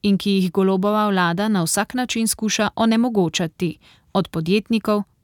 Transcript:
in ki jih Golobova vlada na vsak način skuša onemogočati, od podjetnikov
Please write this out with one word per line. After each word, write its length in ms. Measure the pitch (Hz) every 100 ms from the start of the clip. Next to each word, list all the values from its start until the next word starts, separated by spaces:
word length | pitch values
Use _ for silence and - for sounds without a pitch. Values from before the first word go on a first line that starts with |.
in 160 | 202 196
ki 120 | 202
jih 220 | 196 185
Golobova 560 | 196 190 190 202 214 214
vlada 400 | 190 175 170 214
na 140 | 202
vsak 320 | 165 - 214
način 340 | 254 247 226 226
skuša 420 | - 214 - 208 -
onemogočati, 1000 | 226 220 247 214 185 - 170 - 175 - - - _
od 160 | 202 180
podjetnikov 760 | 165 160 202 - 226 208 208 208 _